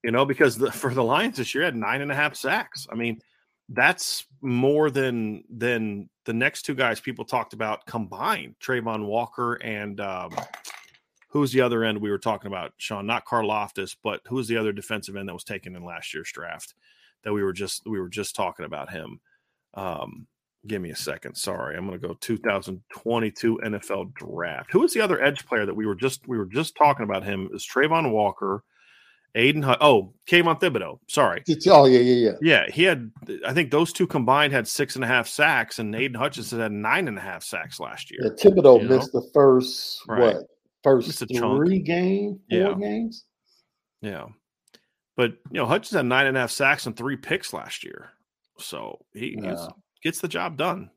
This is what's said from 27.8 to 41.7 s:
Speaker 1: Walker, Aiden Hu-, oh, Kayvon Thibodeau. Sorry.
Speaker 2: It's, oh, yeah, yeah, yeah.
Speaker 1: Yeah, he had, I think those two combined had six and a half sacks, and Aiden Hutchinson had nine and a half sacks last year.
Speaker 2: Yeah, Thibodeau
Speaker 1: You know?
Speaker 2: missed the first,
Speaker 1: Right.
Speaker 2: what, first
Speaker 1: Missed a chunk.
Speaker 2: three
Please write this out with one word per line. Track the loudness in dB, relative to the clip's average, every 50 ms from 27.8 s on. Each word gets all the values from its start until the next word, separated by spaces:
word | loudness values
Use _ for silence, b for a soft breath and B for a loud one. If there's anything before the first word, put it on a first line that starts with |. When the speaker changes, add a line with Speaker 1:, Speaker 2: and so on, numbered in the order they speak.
| 2 4 2 2 2 2
Speaker 1:
Walker, | 2 2 2 0 0 -4 -4 -4 -4 -4 _ _ _ _ _ _ _ _ _ _ _ _ _ _ _
Aiden | 2 4 4 2 2 2
Hu-, | 0 2 6
oh, | 6 6 6 6 4 -2 _ _ _
Kayvon | 4 4 4 6 4 2 2
Thibodeau. | 0 0 0 -2 -6 -6 -12 _ _ -6
Sorry. | 0 2 2 2 2 -2 -2
Speaker 2:
It's, | -2 -2 2 6
oh, | 10 12 12 12
yeah, | 12 10 8
yeah, | 8 6 6 6 4 2
yeah. | 2 2
Speaker 1:
Yeah, | 4 6 6 6 4 2
he | 2 4 4
had, | 4 4 2 -4 -12 _ -18 -12 -12 -12 -6 -6
I | -2 0
think | 0 0 2
those | 2 2 2 2
two | 0 -2 -2
combined | 0 0 0 2 4 4 4 4 4 2
had | 0 -2 -2
six | -2 -4 -4 -4 -2
and | -6 0
a |
half | 2 2 2 2
sacks, | 0 0 2 2 4 4 2 0 -2 -6 -8
and | -6 -6 -4
Aiden | -4 -4 -4 -2
Hutchinson | -4 -4 -4 -4 -8 -10 -6 -4 -4
had | -4 -2
nine | -4 -4 -2 0 0 0 0 -4
and | -6
a | -8
half | -10 -10 -10 -10 -10
sacks | -10 -8 -8 -8 -10 -10 -12
last | -10 -10 -10 -14 -16 -14
year. | -10 -4 -4
Speaker 2:
Yeah, | -4
Thibodeau | -4 6 6 6 8 10 10 10 10 10
Speaker 1:
You | 8
know? | 6 4
Speaker 2:
missed | 4 2 0
the | -4 -4 -4 2 _
first, | 8 8 8 8 6 4 0 -8 -10 -10 -10 -12 -12 -8
Speaker 1:
Right. | -4 2 4 4 4 4
Speaker 2:
what, | 2 -8 -14 _ _ _ _ _ _ 4
first | 4 4 6 4
Speaker 1:
Missed | -2 -6 -8 -6
a |
chunk. | -4 -2 0 0 2 2 2 4
Speaker 2:
three | 2